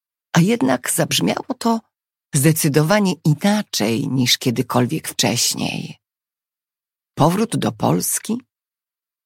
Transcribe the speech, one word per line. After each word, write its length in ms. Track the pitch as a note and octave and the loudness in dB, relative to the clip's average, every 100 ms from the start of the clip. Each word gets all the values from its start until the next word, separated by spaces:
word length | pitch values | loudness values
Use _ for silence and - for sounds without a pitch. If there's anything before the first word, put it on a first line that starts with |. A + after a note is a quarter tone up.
| _ _ _ | _ _ _
a 80 | F3 | 2
jednak 520 | F3 A#3+ C4 B3+ - | 2 2 2 0 -2
zabrzmiało 640 | - D#3 C#3+ E3 - - C4+ | -2 -2 0 0 -2 -6 -4
to 220 | A3+ A3+ - _ _ _ _ | -2 -2 -4 _ _ _ _
zdecydowanie 800 | D3 C#3+ D#3 D#3+ C#3+ D3+ G#3+ G3 F3 | 2 2 2 2 2 2 2 2 0
inaczej 840 | E3 D3+ G3+ G#3 G3+ - G#2+ A2+ A#2+ | 0 2 2 0 -2 -2 -2 -2 -2
niż 300 | C3 B2 - | 0 0 0
kiedykolwiek 720 | - A#2 B2+ A#2+ B2 D#3 - | 0 -2 0 0 0 -2 -6
wcześniej. 880 | - A2 A#2 - - - - - - _ _ _ _ _ _ _ _ _ _ _ | -2 0 0 -2 -2 -4 -6 -10 -14 _ _ _ _ _ _ _ _ _ _ _
Powrót 420 | - D3 F3+ A3+ - | 0 2 2 -2 -2
do 160 | - | -4
Polski? 680 | G#2+ A#2 F3 F3+ - - A#3 - _ _ _ _ _ _ _ | -2 -2 0 -2 -6 -6 -8 -8 _ _ _ _ _ _ _